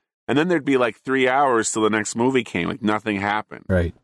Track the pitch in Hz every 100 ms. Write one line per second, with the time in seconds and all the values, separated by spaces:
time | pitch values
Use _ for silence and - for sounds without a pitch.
0 | _ _ - 135 170 170 131 135 120 -
1 | - 131 127 131 143 117 107 113 107 107
2 | 104 113 123 135 117 92 87 90 104 107
3 | 110 101 101 107 - - - 92 85 -